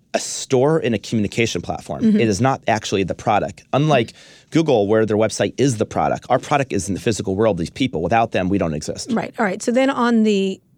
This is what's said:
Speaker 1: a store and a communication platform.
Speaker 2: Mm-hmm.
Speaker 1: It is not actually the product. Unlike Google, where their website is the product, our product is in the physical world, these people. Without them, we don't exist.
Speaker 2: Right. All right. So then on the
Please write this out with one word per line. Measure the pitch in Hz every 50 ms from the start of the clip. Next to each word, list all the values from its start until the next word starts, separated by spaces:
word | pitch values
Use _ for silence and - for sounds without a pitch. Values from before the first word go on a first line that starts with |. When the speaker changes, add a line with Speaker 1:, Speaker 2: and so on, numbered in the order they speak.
| _ _ -
Speaker 1:
a | -
store | - - - - - - 135 123 135 151 160 -
and | - 123 110
a | 98
communication | - - 120 110 101 95 - 120 117 110 - 85
platform. | - - 80 - - - 73 69 -
Speaker 2:
Mm-hmm. | 220 202 208
Speaker 1:
It | -
is | 110 98 92
not | 123 135 131 - -
actually | - 110 107 - - 110 98 98
the | 85 -
product. | - - 117 104 95 73 71 - - - _ -
Unlike | 135 151 156 143 123 110 - - - - - - - _ _
Google, | - 160 165 151 127 107 101
where | 98 110 110 110
their | 104 107
website | 107 110 104 - - 107 - -
is | - 131 143 113
the | 107 104
product, | - - 90 78 69 64 - - -
our | 123 135
product | - - 151 139 131 - -
is | 98 85
in | 98 90
the | -
physical | - 117 107 - 95 95 95
world, | 101 113 110 95
these | 85 82 -
people. | - - 131 - - 78
Without | 87 85 113 117 117 -
them, | - 101 92 90
we | 101
don't | 87 90 82 73
exist. | 76 - 85 - - - -
Speaker 2:
Right. | 226 185 - - -
All | - 220
right. | 190 190 220
So | - 247
then | 233 262 269 277
on | - - 233 240 233 220 214
the | 214 202 190 196 190 190 - _ _ _